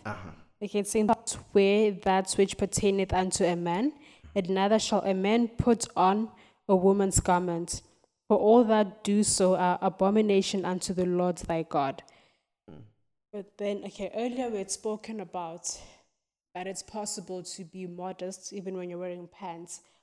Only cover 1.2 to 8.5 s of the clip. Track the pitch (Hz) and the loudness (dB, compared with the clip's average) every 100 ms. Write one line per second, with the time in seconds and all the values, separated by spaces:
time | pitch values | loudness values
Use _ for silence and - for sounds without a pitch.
1.2 | - - - 202 196 208 214 185 196 190 | -2 -10 2 4 6 6 2 2 2 2
2.2 | 185 - 196 - 196 - 202 196 190 185 | 2 2 0 0 -2 2 2 2 0 0
3.2 | 185 - 175 175 175 175 277 - - - | 0 0 0 0 -2 0 -2 -4 -18 -20
4.2 | - 202 180 190 202 220 - 208 175 190 | -6 -4 -2 0 4 2 2 0 0 0
5.2 | 196 233 233 - - 226 - - 185 208 | 2 2 0 0 2 2 0 2 4 4
6.2 | 220 - _ _ - 190 190 196 196 - | -2 -10 _ _ 0 4 4 4 2 2
7.2 | - 180 180 170 175 - - _ _ _ | 2 0 0 -4 -6 -10 -12 _ _ _
8.2 | _ 208 208 | _ 2 6